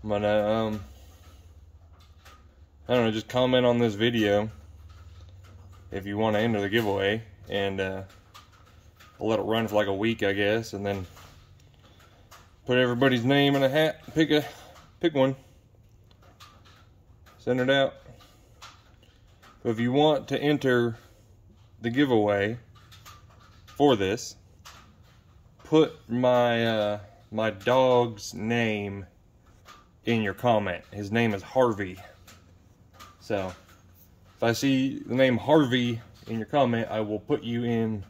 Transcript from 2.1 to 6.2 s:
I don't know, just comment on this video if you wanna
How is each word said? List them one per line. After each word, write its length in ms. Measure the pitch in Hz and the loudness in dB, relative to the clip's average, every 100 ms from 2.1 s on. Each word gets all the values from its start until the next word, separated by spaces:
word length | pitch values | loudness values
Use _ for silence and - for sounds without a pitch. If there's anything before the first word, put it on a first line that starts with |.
| - - - - - - - - | -20 -20 -20 -20 -20 -20 -20 -2
I 40 | 123 | 2
don't 100 | 113 | 2
know, 60 | |
just 160 | 110 - | -2 -4
comment 380 | 123 127 127 123 | 0 2 4 4
on 120 | 120 | 2
this 160 | 120 | 0
video 560 | 101 117 117 104 101 110 - - - - - - - - - - - - - - | 0 0 2 2 2 0 -10 -20 -20 -20 -20 -20 -20 -20 -20 -20 -20 -20 -20 -12
if 160 | 98 95 | -12 -8
you 100 | |
wanna 220 | 101 | -2